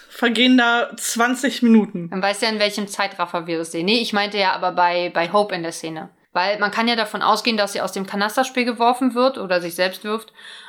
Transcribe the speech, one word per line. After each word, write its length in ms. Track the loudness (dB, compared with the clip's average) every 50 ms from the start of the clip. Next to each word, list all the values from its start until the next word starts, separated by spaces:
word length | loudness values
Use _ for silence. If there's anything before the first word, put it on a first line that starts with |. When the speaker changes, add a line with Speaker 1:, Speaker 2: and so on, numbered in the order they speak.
| -18 -20
Speaker 1:
vergehen 480 | -6 -2 0 0 2 4 4 6 6 6
da 320 | 6 4 4 2 0 -2 -6
zwanzig 680 | -8 -8 -4 -2 0 0 0 0 0 -2 -4 -2 2 4
Minuten. 480 | 6 6 6 6 4 -2 -8 -8 -8
Speaker 2:
Dann 100 | -6 -2
weißt 220 | -2 -2 -2 0 -2
du 40 |
ja, 60 | -2 0
in 60 | 0
welchem 300 | 0 0 0 -2 -6 -6
Zeitraffer 580 | -4 -4 -4 -4 -4 -4 -6 -4 -4 -6 -4
wir 100 | -4 -4 -4
das 140 | -4 -4 -4
sehen. 140 | -4 0
Nee, 140 | 2 2 0 0
ich 100 | 0 0
meinte 240 | 0 0 0 0
ja 160 | 0 0 0 0
aber 200 | 0 -2 -2 2
bei, 380 | 2 2 2 2 0 -2 -2 0
bei 180 | -2 0 2 2
Hope 220 | 2 2 2 0
in 80 | -6 -6
der 100 | -6 -8
Szene. 380 | -8 -10 -10 -10 -10 -12 -14 _ _ _ _ -2
Weil 260 | -2 0 0 0 0
man 120 | -2 -2
kann 180 | 0 0 0 0
ja 80 | 2
davon 260 | 0 -2 -2 -2 -2 2
ausgehen, 340 | 2 2 2 2 0 0
dass 160 | 0 0 -2 -2
sie 80 | -4
aus 120 | -4 -4 -4
dem 140 | -6 -6
Kanasterspiel 600 | -6 -4 -2 -2 0 0 0 -2 0 0 -2 -2
geworfen 480 | 0 0 2 2 2 2 2 0 0 2
wird 240 | 2 2 0 0 -2
oder 240 | -4 -2 0 0 -2
sich 120 | -2 -2
selbst 300 | -2 -2 -2 -2 -4 -8
wirft 280 | -6 -6 -6 -6 -10 -20 -20 -20 -20 -20 -20 -20